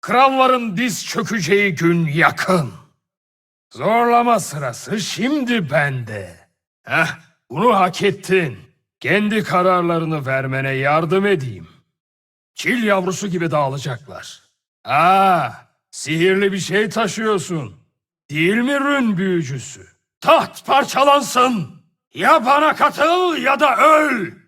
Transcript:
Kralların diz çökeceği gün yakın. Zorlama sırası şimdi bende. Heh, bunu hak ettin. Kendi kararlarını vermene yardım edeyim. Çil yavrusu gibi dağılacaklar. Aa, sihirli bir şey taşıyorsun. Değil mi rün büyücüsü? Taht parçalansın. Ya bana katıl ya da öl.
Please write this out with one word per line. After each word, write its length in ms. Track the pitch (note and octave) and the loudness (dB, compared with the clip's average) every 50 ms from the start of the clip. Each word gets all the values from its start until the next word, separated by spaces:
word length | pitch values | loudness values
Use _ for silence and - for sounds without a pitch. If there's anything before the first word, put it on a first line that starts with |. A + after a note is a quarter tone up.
| - | -4
Kralların 680 | - G#3 A#3+ C4 C4+ C4+ C4 C4 C4 B3+ B3+ A#3+ A3+ F#3 | 0 2 4 4 4 4 4 2 4 2 0 -2 -4 -4
diz 300 | F3 A#3+ B3+ F3+ - - | -2 -4 -4 -4 -6 -8
çökeceği 680 | - - F3 A3+ - F#3+ A3+ F3 C#3 G3+ G3+ G3+ G3+ F3 | -8 -6 -6 -4 -4 -4 -4 0 0 2 2 2 0 0
gün 320 | C3 E3 E3+ E3+ E3+ E3 | 0 0 2 2 2 0
yakın. 680 | D#3 C#3+ E3 D#3+ C#3 D#3+ - - - F#3 F3+ D3 A#2 F#2+ - - _ _ _ _ _ _ _ _ _ _ _ _ _ _ _ _ _ - | -2 0 2 2 2 2 0 -2 0 0 0 0 -4 -8 -14 -20 _ _ _ _ _ _ _ _ _ _ _ _ _ _ _ _ _ -14
Zorlama 680 | A2 C3 F#3 A3 A#3 A#3+ A#3+ A#3+ A#3+ A#3+ A#3+ A#3 G#3 | -6 -2 0 2 2 2 4 4 4 4 4 2 0
sırası 600 | C#3+ - - D3+ C#3+ B2+ A#2 - - - F#3+ A3 | 0 -4 -8 -6 -6 -6 -8 -10 -8 -6 -6 -6
şimdi 720 | F3 - - - G3+ B3+ D4+ D4+ C4 A#3 A#3+ A#3 F3+ C3+ | -4 -6 -6 -4 -2 -2 -2 -2 -2 -2 -2 -2 -2 -2
bende. 800 | - D#3+ D3 C#3+ C3+ B2+ A#2+ G#2+ A2 G2+ F#2+ F2 E2+ - _ _ _ _ _ _ _ _ _ | 0 0 0 0 -2 -6 -8 -8 -10 -10 -12 -12 -16 -20 _ _ _ _ _ _ _ _ _
Heh, 240 | - B2 D3+ D#3+ D#3+ - - _ _ _ _ _ _ | -4 -2 -2 -2 -2 -4 -12 _ _ _ _ _ _
bunu 260 | A#2 D3 G3+ B3 A3 | -6 0 2 2 2
hak 260 | G3 F#3 F3+ F3 - F3+ | 2 2 0 -2 -2 -2
ettin. 560 | G3+ - - - - F#3 F#3+ F3 C#3+ A2 F#2+ - _ _ _ _ _ _ _ | -2 -2 -2 -4 -2 0 0 0 -2 -8 -12 -20 _ _ _ _ _ _ _
Kendi 420 | - B2 E3 G3+ G#3 G#3 G#3+ A3 E3+ | -4 -2 0 0 0 0 0 -2 -2
kararlarını 840 | C#3 D#3 F#3 F3+ F#3 F#3 F3+ F3 E3+ E3+ E3 E3 D#3+ D#3+ D3+ C3+ | 0 0 2 2 4 2 2 2 0 -2 -2 -2 -2 -4 -4 -4
vermene 440 | B2+ C3+ C3+ C3 C3+ C3 C3+ C3+ C3+ | -4 -4 -4 -2 -2 -4 -4 -4 -4
yardım 560 | C3+ C3 C3+ C#3 D3 D#3+ E3 D#3+ F3+ F#3+ G3 | -4 -2 0 0 0 0 0 0 0 0 2
edeyim. 420 | G#3 G3 E3+ C3+ B2+ G#2 F2+ E2+ - - _ _ _ _ _ _ _ _ _ _ _ _ _ _ _ _ | 2 0 0 -2 -8 -10 -12 -16 -20 -20 _ _ _ _ _ _ _ _ _ _ _ _ _ _ _ _
Çil 280 | - - D#3+ A#3 B3 A3+ | -8 -4 -2 -2 0 0
yavrusu 460 | G#3+ G3+ F#3+ F#3 F#3+ F#3 - G3+ G#3 | 0 0 0 0 -2 -4 -4 -6 -6
gibi 220 | E3+ F3+ E3 E3 | -4 -4 -4 -2
dağılacaklar. 920 | C#3+ D3+ D3 C3+ C3+ C#3+ B2 - - A2+ - - - - - - - - _ _ _ _ _ _ _ _ _ | -2 -2 -2 -2 -4 -6 -8 -8 -10 -10 -14 -18 -20 -18 -18 -18 -20 -20 _ _ _ _ _ _ _ _ _
Aa, 640 | - B2+ D3 D#3+ F3+ F#3+ G3 G3 F#3+ F#3 E3+ C#3+ A#2 A2 - - _ _ _ _ _ | -2 0 2 4 4 4 4 4 4 2 2 0 -4 -8 -12 -20 _ _ _ _ _
sihirli 600 | - - - C#3 D#3 E3 E3+ F#3 F#3+ F#3+ G3+ G3+ G3 | -16 -14 -8 -4 -2 0 2 2 2 2 0 0 -2
bir 60 | F#3+ | -2
şey 300 | E3+ - F3+ G3+ G#3+ G#3+ | -6 -4 -2 -2 -2 -2
taşıyorsun. 880 | - A3 A3+ G3 - - A3 A3 G#3+ F#3+ - - F3+ D#3+ B2+ G#2 F#2 - _ _ _ _ _ _ _ _ _ _ | -2 -2 -2 -2 -4 -4 -2 -2 -2 -2 -2 -4 -6 -6 -6 -8 -14 -18 _ _ _ _ _ _ _ _ _ _
Değil 260 | C#3 D3+ D#3+ F3 G3+ | -4 0 0 2 2
mi 240 | A3+ A#3+ B3+ C#4+ C#4 | 2 0 0 0 0
rün 360 | C#4 C#4 C#4+ C#4+ B3+ A3+ G#3 | 0 0 0 0 0 0 0
büyücüsü? 680 | E3+ F#3+ F#3+ F#3 E3+ D#3+ B2+ C#3 C3 - - - - - _ _ _ _ _ _ _ | 0 0 0 0 -2 -2 -4 -8 -10 -10 -14 -18 -20 -20 _ _ _ _ _ _ _
Taht 460 | - C#4 D#4+ D#4 A3+ - - - - | 2 4 4 4 4 -2 -8 -16 -4
parçalansın. 1160 | - - C4+ C#4 - - - C4+ C#4+ C#4 C#4+ B3+ - - B3 B3 B3+ B3 G#3 D#3 A2+ - - _ _ _ _ _ _ _ | 0 2 2 2 2 0 2 4 6 4 4 2 0 0 2 2 2 2 -2 -6 -8 -12 -20 _ _ _ _ _ _ _
Ya 320 | - F3 B3 D4 - A3+ | -2 2 4 4 4 4
bana 300 | B3 C#4 C#4+ D4+ D#4 - | 2 2 4 4 2 2
katıl 600 | - - D4 - - C#4+ D#4+ E4+ F4+ F#4 F4+ D#4+ | 2 0 0 2 2 0 2 2 2 2 0 -2
ya 240 | C#4 B3 C4+ C4+ C#4 | -2 0 0 0 2
da 160 | D4+ C#4 B3 | 2 2 4
öl. 560 | A3+ C4+ D4+ D#4 D4+ D#4 D4+ E3+ C#3 A#2+ A2+ - - _ | 4 6 6 6 6 4 2 0 -4 -4 -8 -10 -16 _